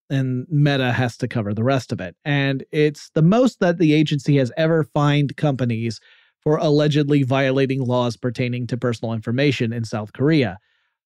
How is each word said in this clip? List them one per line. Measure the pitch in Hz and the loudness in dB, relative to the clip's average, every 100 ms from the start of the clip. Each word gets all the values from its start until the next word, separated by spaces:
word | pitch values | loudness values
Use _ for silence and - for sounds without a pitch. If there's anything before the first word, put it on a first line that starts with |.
| - | -6
and | 135 131 127 127 | -4 -2 -4 -2
Meta | 151 147 143 127 | 0 2 2 0
has | 120 123 - | 0 -2 -4
to | 120 | -6
cover | 120 101 | -4 -4
the | 104 | -2
rest | 120 135 - | 0 0 -2
of | 110 | -8
it. | 92 - | -10 -10
And | 151 143 139 135 - | -4 -2 0 -4 -4
it's | 160 151 147 - | 0 0 0 -6
the | - | 2
most | 160 220 254 - | 4 6 2 2
that | 180 170 | 0 2
the | 160 | 4
agency | 170 156 147 - 143 | 4 2 0 2 2
has | 127 - | 2 0
ever | 160 165 | 0 2
fined | 147 151 147 143 139 - | 0 0 2 2 0 0
companies | 151 131 123 113 117 110 _ _ _ _ | -2 0 -2 -2 -4 -8 _ _ _ _
for | 151 151 | -2 0
allegedly | 160 147 151 147 143 147 | 2 2 4 2 2 2
violating | 131 135 135 131 135 135 | 2 2 2 2 0 -2
laws | 123 123 123 113 | -2 0 -2 -4
pertaining | 127 117 123 123 120 | -6 -4 -4 -4 -6
to | 123 | -4
personal | 123 113 113 | -4 -4 -6
information | 113 107 120 147 123 117 | -6 -4 0 0 0 -2
in | 120 | -4
South | 113 107 107 | -6 -8 -8
Korea. | - 139 160 113 85 _ _ _ _ | -2 0 2 0 -4 _ _ _ _